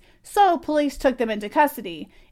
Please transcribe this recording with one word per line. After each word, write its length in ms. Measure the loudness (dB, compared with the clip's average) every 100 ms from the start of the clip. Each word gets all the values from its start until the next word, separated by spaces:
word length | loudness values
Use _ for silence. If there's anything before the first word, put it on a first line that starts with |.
| _ _
So 380 | -4 2 4 2
police 360 | 0 0 0 0
took 220 | -2 0
them 140 | -2
into 180 | -4 -4
custody. 580 | 2 2 0 -12 -12 -14 _ _